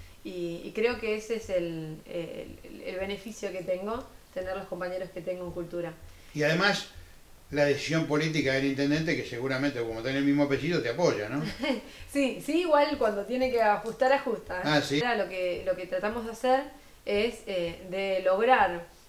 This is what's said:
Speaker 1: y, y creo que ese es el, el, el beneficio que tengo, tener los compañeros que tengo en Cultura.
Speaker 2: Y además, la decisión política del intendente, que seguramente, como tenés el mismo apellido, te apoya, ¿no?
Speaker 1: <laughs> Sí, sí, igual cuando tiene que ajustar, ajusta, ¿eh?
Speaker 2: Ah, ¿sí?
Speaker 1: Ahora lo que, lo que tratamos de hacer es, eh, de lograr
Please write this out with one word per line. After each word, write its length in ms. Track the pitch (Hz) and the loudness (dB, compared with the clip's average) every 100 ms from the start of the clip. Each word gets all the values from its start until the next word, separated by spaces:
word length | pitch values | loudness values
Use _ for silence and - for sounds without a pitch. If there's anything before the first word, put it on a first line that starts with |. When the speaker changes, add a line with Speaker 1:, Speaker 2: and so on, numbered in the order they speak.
| - - | -20 -14
Speaker 1:
y, 400 | 202 180 170 170 202 | -10 -6 -6 -6 -6
y 80 | 214 | 0
creo 240 | 233 226 | 0 0
que 160 | 220 214 | -2 -4
ese 200 | 214 226 | -4 -6
es 140 | 208 | -2
el, 460 | 185 170 165 156 156 - | -2 -2 -4 -8 -10 -8
el, 800 | 175 165 - - - - - | -8 -8 -10 -12 -14 -16 -12
el 120 | - 185 | -8 -6
beneficio 540 | 196 202 226 - - | -6 -6 -10 -8 -6
que 80 | 185 | -6
tengo, 440 | 175 185 208 233 - - - | -4 -4 -4 -6 -8 -18 -12
tener 240 | 185 185 196 | -8 -6 -6
los 100 | - | -6
compañeros 420 | 180 180 185 180 | -6 -4 -6 -6
que 80 | 180 | -8
tengo 240 | 175 180 175 | -6 -6 -6
en 60 | |
Cultura. 420 | 175 165 175 165 165 - - - | -8 -6 -6 -6 -8 -16 -18 -8
Speaker 2:
Y 100 | 151 | 0
además, 460 | 147 170 202 196 - - - - - - - | 2 4 4 2 -4 -14 -20 -20 -20 -20 -4
la 120 | 143 | 2
decisión 420 | 143 135 131 160 147 | 4 4 2 0 2
política 460 | 151 160 151 131 135 | 2 2 2 2 2
del 100 | 139 | 2
intendente, 500 | 135 143 156 165 127 | 2 2 2 2 0
que 100 | 113 | -2
seguramente, 540 | 117 135 131 143 123 | -4 -2 0 0 -2
como 220 | 113 113 | -4 -4
tenés 160 | 123 139 | -2 2
el 80 | 139 | 4
mismo 180 | 143 | 4
apellido, 380 | 143 135 151 165 | 4 2 2 0
te 80 | 117 | 0
apoya, 400 | 131 165 101 107 | 2 2 2 0
¿no? 120 | 139 202 - 294 233 | -2 -4 -2 -2 -2
Speaker 1:
<laughs> 340 | - - - | -6 -16 -4
Sí, 320 | 285 262 196 277 | 0 0 0 -2
sí, 140 | 320 | 0
igual 360 | 349 294 294 285 | 6 6 6 2
cuando 280 | 220 202 208 | 0 0 -2
tiene 240 | 254 254 | 0 2
que 120 | 233 | 4
ajustar, 500 | 214 208 226 - 254 | 4 4 0 0 4
ajusta, 460 | 269 254 208 - 180 | 4 2 -4 -4 -4
¿eh? 60 | 151 | 2
Speaker 2:
Ah, 160 | 151 | 2
¿sí? 200 | 147 143 | 4 2
Speaker 1:
Ahora 140 | - 214 | 2 0
lo 140 | 190 | -2
que, 340 | 185 180 180 185 | -2 -2 -2 -2
lo 120 | 185 | -4
que 80 | 180 | -4
tratamos 400 | 185 208 233 220 | -2 -2 -4 -6
de 60 | |
hacer 300 | 220 254 269 285 - - - - | -2 2 2 2 -12 -20 -10 -2
es, 300 | 208 233 226 214 | 0 0 -2 -4
eh, 340 | 185 170 170 185 | -2 -2 -6 -6
de 320 | 190 196 185 | -4 0 0
lograr 640 | 185 190 233 240 190 170 - - | 2 4 6 6 6 0 -10 -18